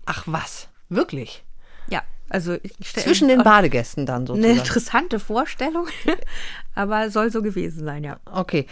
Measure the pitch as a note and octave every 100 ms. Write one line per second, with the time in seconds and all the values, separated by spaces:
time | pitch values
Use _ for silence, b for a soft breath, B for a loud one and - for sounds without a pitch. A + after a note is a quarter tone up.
0 | - D#3 - D#3 - - - - - F#3
1 | F4 C#3 - - - - b b b F3+
2 | - - - F#3+ E3+ F3 G3 - - A3+
3 | C4+ D#4 C#4 B3+ A3 G#3 E3+ A#2+ A#2 -
4 | C3+ B2 B2 G3+ A3+ A#3+ - A#3 - -
5 | D#4+ G#3+ - A3 D#4+ - C4 E4 E4+ -
6 | - F4+ - - - - - - G3+ G#3+
7 | A3 G#3+ A3+ A3+ G#3+ F#3+ E3+ D#3+ D#3 D3
8 | D3 - - F#3 F3+ D#3+ -